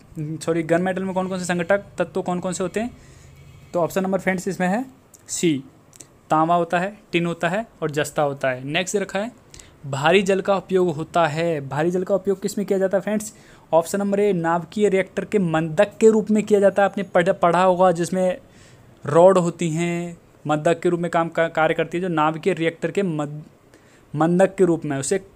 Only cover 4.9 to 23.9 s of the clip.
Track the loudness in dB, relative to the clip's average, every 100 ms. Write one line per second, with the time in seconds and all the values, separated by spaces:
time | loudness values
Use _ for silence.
4.9 | -14 _ -20 -12 -2 0 0 -6 -20 _
5.9 | -20 -20 _ -2 0 2 2 0 -2 -4
6.9 | -8 -6 -2 -2 -2 -4 -4 -6 -8 -6
7.9 | -4 -4 -2 -2 -2 -4 -4 -4 -4 -2
8.9 | -4 -4 -6 -6 -12 -20 -20 -20 -16 -10
9.9 | -2 2 2 2 0 0 -2 0 0 0
10.9 | -2 -2 0 0 0 -2 -4 -4 -2 -2
11.9 | -2 -2 -2 -2 -4 -4 -4 -2 0 0
12.9 | -2 -2 -6 -6 -16 -20 -18 0 0 0
13.9 | -4 -2 0 0 0 0 -2 -4 0 0
14.9 | 2 -2 -6 -4 -2 0 0 -2 0 0
15.9 | 4 6 6 2 0 2 4 4 4 0
16.9 | 0 0 2 2 2 2 4 4 4 4
17.9 | 2 -2 0 -2 -2 -10 -20 -20 -20 -20
18.9 | -12 2 8 8 8 2 -2 -4 -2 -2
19.9 | -4 -8 -14 _ _ -4 0 2 2 0
20.9 | 0 0 -2 0 0 0 2 0 0 -2
21.9 | -4 -2 0 0 0 -2 0 -2 -2 -4
22.9 | -2 -2 -4 -6 -10 -16 _ _ -20 -20